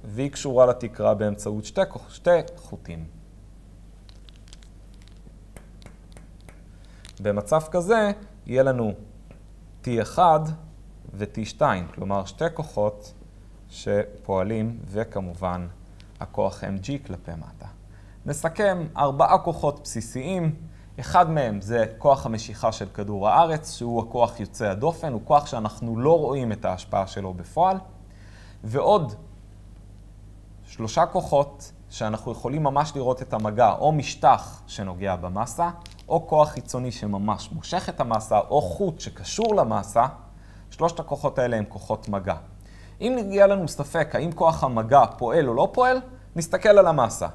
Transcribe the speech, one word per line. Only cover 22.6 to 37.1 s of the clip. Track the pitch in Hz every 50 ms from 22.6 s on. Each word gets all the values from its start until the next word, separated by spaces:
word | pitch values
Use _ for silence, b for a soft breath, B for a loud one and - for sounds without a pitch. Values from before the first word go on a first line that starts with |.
| - 113
של | 107 - 104 95 -
כדור | - 101 101 104 98 98 107
הארץ, | 90 147 170 165 160 151 156 -
שהוא | - - 120 117 117 113
הכוח | 107 113 - 123 117 117 - -
יוצא | 104 - - - 113
הדופן, | 101 95 101 127 160 165 - - 151
הוא | 120 107 -
כוח | - 151 139 -
שאנחנו | - - 117 110 110 - - - 117 113 110
לא | 123 151 170 160
רואים | 151 123 139 139 127 117
את | 104 98 -
ההשפעה | 92 92 90 - - 104 101 95
שלו | - - 104 98 95 90
בפועל, | 90 87 - - 156 175 190 190 190 - - - - - B B B B B B B B B B B -
ועוד | 110 113 139 - 156 214 202 156 117 104 - - - - - - - - - - - - - - - - - - - - - - - - - - - - - - -
שלושה | - - 113 104 - 160 170
כוחות | 170 - 185 156 - 156 139 143 139 - - - - - - - -
שאנחנו | - - 113 107 110 107 - 127
יכולים | 113 - - 120 135 160
ממש | 156 135 139 143 151 151 -
לראות | 143 127 123 127 123
את | 127 -
המגע, | - 110 110 107 107 110 120 107 - -
או | - 147
משטח | 156 147 135 - - - - 143 123 - - - - - -
שנוגע | - - - 101 95 90 87 101 95 92
במסה, | 87 90 90 90 101 117 120 - - 170 170 175 - B B B B - -
או | 160 170 165
כוח | - 160 151 147 151
חיצוני | - 127 - - - 123 127 127
שממש | - - - 104